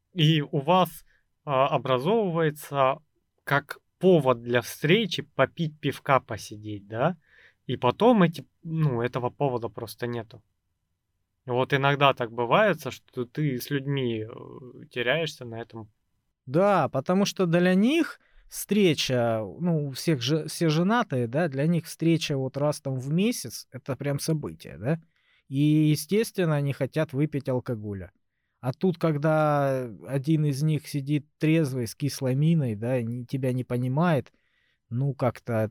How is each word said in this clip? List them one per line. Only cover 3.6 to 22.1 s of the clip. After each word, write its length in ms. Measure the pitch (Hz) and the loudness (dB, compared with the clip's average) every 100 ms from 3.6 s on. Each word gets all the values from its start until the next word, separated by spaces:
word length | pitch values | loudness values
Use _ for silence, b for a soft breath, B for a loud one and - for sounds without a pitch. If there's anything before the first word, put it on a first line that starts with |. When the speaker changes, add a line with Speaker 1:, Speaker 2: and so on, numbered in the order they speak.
| - - _ _ | -2 -16 _ _
Speaker 1:
повод 440 | 180 175 131 120 | 4 6 4 0
для 180 | 120 120 | 0 -2
встречи 640 | - - 151 202 208 - - | -2 -4 2 2 0 -6 -8
попить 440 | - 135 - 156 151 | 0 0 0 -6 -4
пивка, 400 | 143 - - 135 | -6 -6 0 0
посидеть, 640 | - 107 - 107 107 104 101 | 0 -12 -12 -14 -12 -12 -10
да? 300 | 113 147 180 b b b b - | -2 -2 -2 b b b b -8
И 100 | 123 | 0
потом 460 | 123 - 226 226 | 0 4 4 6
эти, 220 | 170 - - _ | 4 0 -14 _
ну, 380 | 165 160 151 117 | -8 -2 0 0
этого 280 | 120 127 120 | -2 -2 -6
повода 380 | - 143 123 113 | -2 -2 -2 -6
просто 380 | 113 110 - 123 | -10 -12 -8 -8
нету. 360 | 120 113 - _ _ _ _ _ _ _ _ _ _ - | -8 -10 -20 _ _ _ _ _ _ _ _ _ _ -4
Вот 280 | 123 127 | -2 2
иногда 400 | 143 139 139 139 | 2 2 4 4
так 180 | 131 120 | 2 -4
бывает, 480 | 117 120 160 214 156 131 | -4 2 4 4 0 -6
что 340 | - _ - 120 | -12 _ -8 -8
ты 320 | - 151 123 | -2 -2 -2
с 100 | - | -4
людьми, 540 | 143 135 139 123 113 | -4 -2 -2 -2 -4
э, 600 | 110 - - 120 123 123 - | -6 -14 -18 -18 -20 -20 -10
теряешься 540 | 123 120 151 156 - | -4 0 0 -2 -10
на 160 | 123 113 | -12 -12
этом. 300 | 117 113 107 _ _ _ _ _ - | -12 -14 -16 _ _ _ _ _ -4
Speaker 2:
Да, 420 | 143 202 190 135 | 0 2 2 0
потому 380 | - - 185 202 | -2 0 0 0
что 200 | - 180 | 0 2
для 280 | 170 180 | 4 4
них 440 | 185 226 320 302 - _ - - | 4 4 2 0 -6 _ -20 -16
встреча, 920 | - - 208 185 139 - 123 117 110 101 82 | -14 -2 4 4 2 0 2 2 0 -4 -4
ну, 280 | 175 160 143 | -2 0 -2
у 20 | |
всех 320 | 127 - 143 | -4 -2 0
же, 240 | 120 156 151 | 0 -2 -2
все 200 | - 165 | -2 2
женатые, 580 | 151 180 240 226 127 117 | 2 2 0 0 -2 -2
да, 220 | 131 170 | 0 -2
для 180 | 135 156 | 0 0
них 180 | 170 - | 0 -2
встреча 500 | - 160 | -2 2